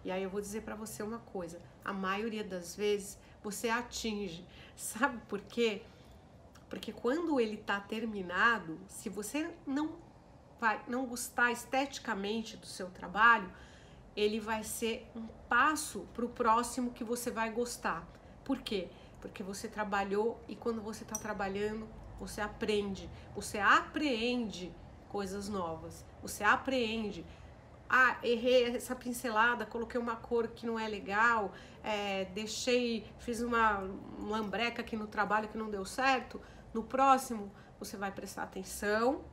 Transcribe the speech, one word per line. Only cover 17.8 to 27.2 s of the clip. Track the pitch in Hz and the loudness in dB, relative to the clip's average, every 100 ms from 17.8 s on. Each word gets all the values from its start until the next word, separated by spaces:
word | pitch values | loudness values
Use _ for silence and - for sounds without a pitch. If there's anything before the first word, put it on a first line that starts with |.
| 214 165 165 - - - | -2 -2 -6 -18 -20 -18
Por | - 277 | -2 -2
quê? | - 202 175 - - - | 0 -2 -2 -10 -18 -14
Porque | - - | -14 -10
você | 190 196 220 | -8 -6 -8
trabalhou | 208 208 202 196 202 226 226 - | -4 0 0 2 2 2 0 -10
e | 214 | -6
quando | 233 226 | -4 -2
você | 208 208 - | -4 -8 -6
tá | 214 | -6
trabalhando, | 214 202 196 196 208 214 220 - - - | -4 -2 -2 0 -2 -2 -8 -12 -14 -10
você | 196 - | -10 -6
aprende, | 214 208 214 208 202 190 170 - - - | -6 -4 0 2 2 -4 -8 -12 -12 -10
você | 196 214 | -6 2
apreende | 202 285 330 320 302 233 233 247 226 180 180 - - - - | 8 8 6 0 2 2 2 2 0 -4 -10 -12 -16 -18 -10
coisas | 202 196 202 202 | -6 -4 -4 -4
novas, | 202 170 160 165 165 - - | -2 -2 -4 -8 -12 -16 -12
você | - - | -10 2
apreende. | 208 254 262 262 226 226 214 180 | 6 6 4 2 2 0 -2 -6